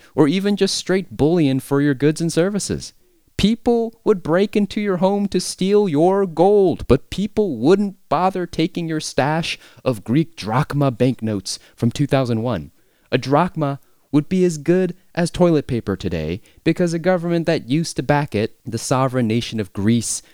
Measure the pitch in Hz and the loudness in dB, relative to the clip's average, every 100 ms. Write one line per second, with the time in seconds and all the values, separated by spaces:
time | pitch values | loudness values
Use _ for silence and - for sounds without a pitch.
0 | - - 147 185 196 202 190 - - 185 | -4 0 2 2 0 0 -2 -2 -2 -2
1 | 190 104 143 175 143 131 - 139 147 131 | -4 -2 0 2 2 0 -2 0 0 0
2 | 147 156 165 160 185 208 - 76 - - | 0 0 -2 0 0 -2 -4 -6 -8 -18
3 | _ _ _ - 202 226 247 233 226 - | _ _ _ 0 0 2 0 0 -2 -2
4 | - 190 147 170 208 214 202 220 208 180 | 0 0 0 0 2 0 -2 -2 -4 0
5 | 185 202 202 185 - - 185 208 202 143 | 0 0 -2 -2 -4 -4 2 2 2 2
6 | 175 196 190 151 190 208 185 110 - 123 | 2 2 0 2 4 4 4 0 2 2
7 | - - 208 - 202 117 131 196 202 185 | 2 -6 -4 -2 -2 0 4 4 2 -6
8 | - 143 185 190 175 - 220 180 165 156 | -4 0 0 -2 -4 -2 -2 -2 -4 -4
9 | - - 135 160 160 - - - - 107 | -4 -2 0 0 -4 -8 -14 -6 -4 -4
10 | - 139 - - 95 120 - 143 139 117 | 0 0 0 -6 -4 -2 0 0 0 2
11 | 127 117 110 104 - - _ - 123 - | 0 0 -4 -4 -6 -12 _ -4 -2 0
12 | 143 139 123 113 120 98 69 _ _ _ | 0 0 0 -2 -2 -4 -8 _ _ _
13 | _ 131 123 147 175 160 143 139 _ _ | _ -4 2 2 2 -2 -4 -6 _ _
14 | _ 147 147 185 180 156 143 185 180 - | _ -2 0 0 0 0 0 0 0 -6
15 | _ - 170 - 180 151 - 120 - 95 | _ -4 -4 2 2 2 0 -4 -2 -4
16 | 95 85 78 92 - _ 165 160 175 170 | -4 -4 -4 -6 -10 _ -2 0 -2 -2
17 | 175 180 170 170 165 151 110 151 170 - | -2 -2 -2 -2 0 -2 -2 -2 -2 -4
18 | 131 147 147 101 113 - - 113 - 131 | 0 0 0 -2 -4 -6 -10 -8 -2 0
19 | 135 127 113 117 - 113 98 - 101 117 | 0 0 0 0 -2 -6 -6 -2 2 2
20 | - - - | 0 -8 -12